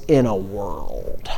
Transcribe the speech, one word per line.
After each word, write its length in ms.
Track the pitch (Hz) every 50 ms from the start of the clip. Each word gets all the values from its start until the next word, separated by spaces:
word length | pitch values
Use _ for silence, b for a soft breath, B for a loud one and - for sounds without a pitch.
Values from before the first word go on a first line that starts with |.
| -
In 180 | - 160 135 127
a 100 | 117 104
world. 920 | 95 95 98 98 104 98 101 - - - - - - - - - - - - -